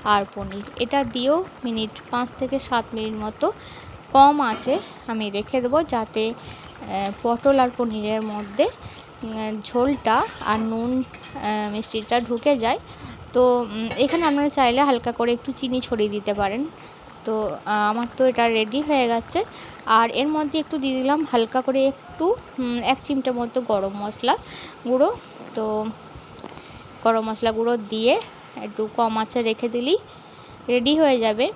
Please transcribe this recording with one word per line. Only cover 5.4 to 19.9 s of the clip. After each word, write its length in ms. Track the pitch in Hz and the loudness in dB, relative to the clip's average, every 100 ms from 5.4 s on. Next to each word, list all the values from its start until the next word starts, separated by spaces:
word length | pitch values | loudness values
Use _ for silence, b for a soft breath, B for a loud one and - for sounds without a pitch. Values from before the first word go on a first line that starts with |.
| 214 262 | -2 -2
দেবো, 220 | 247 294 | 2 2
যাতে, 500 | 330 240 220 220 220 | 2 -2 -2 -2 -2
আহ, 800 | 240 - - - - 214 196 196 208 | -4 -14 -16 -16 -16 -6 -4 -4 -2
পটল 380 | 233 233 277 269 | -2 2 4 4
আর 80 | 254 247 | 4 0
পনিরের 460 | 240 214 208 220 | -4 -2 -2 -2
মধ্যে, 460 | 220 208 208 208 370 - B B B - | -2 -6 -6 0 0 0 B B B -12
উম, 380 | 220 220 214 214 | -8 -6 -6 -6
ঝোলটা 600 | - 240 262 262 226 233 427 - | -4 0 2 2 2 2 2 -4
আর 180 | - 220 | -2 -2
নুন, 440 | 220 226 233 254 | -2 -2 -2 -2
আহ, 680 | 247 - - - 214 214 208 | -4 -10 -12 -6 -4 -2 -4
মিষ্টিটা 480 | 208 226 220 214 240 | -6 -4 -6 0 0
ঢুকে 380 | 233 233 294 277 | 0 0 2 2
যায়। 200 | 226 277 B B B B - | 2 -2 B B B B -2
তো, 340 | - 254 247 226 | 4 4 4 0
উম, 160 | 208 220 202 | -4 -4 0
এখানে 300 | 277 330 330 | 2 4 2
আপনারা 220 | 285 285 | 2 0
চাইলে 340 | 285 247 247 | 2 2 4
হালকা 300 | 285 240 240 | 2 2 -2
করে 200 | 240 240 | -2 0
একটু 200 | 240 277 | 0 -4
চিনি 280 | 247 262 254 | -6 -4 -4
ছড়িয়ে 300 | - 226 214 | -2 0 0
দিতে 240 | 202 202 | 0 -4
পারেন। 300 | 202 196 226 311 - B B - - | -2 -2 -2 -6 -10 B B -20 -10
তো, 320 | - 220 208 151 | -4 -2 -2 -4
আহ, 260 | - 208 208 | -2 0 2
আমার 160 | 220 233 - | 0 -4 2
তো 80 | |
এটা 240 | 262 240 233 | 2 4 2
রেডি 320 | 226 214 262 | 2 0 -2
হয়ে 280 | 294 285 240 | 2 2 4
গেছে। 360 | 233 - 339 440 B B B | 0 -2 -4 -4 B B B
আর 240 | - | 4